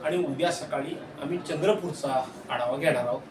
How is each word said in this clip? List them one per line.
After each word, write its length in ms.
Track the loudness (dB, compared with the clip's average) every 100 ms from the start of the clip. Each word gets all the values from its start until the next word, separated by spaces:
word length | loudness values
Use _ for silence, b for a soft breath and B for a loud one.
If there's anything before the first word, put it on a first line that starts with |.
आणि 120 | 2 2
उद्या 360 | 0 2 2
सकाळी 440 | 0 -4 -4 -4 -8 -10 -8
आम्ही 160 | -4 -4
चंद्रपूरचा 840 | -2 2 4 4 0 -4 0 0 0 -10 -6
आढावा 260 | -2 0 2
घेणार 300 | 4 4 2
आहोत 140 | -2 -6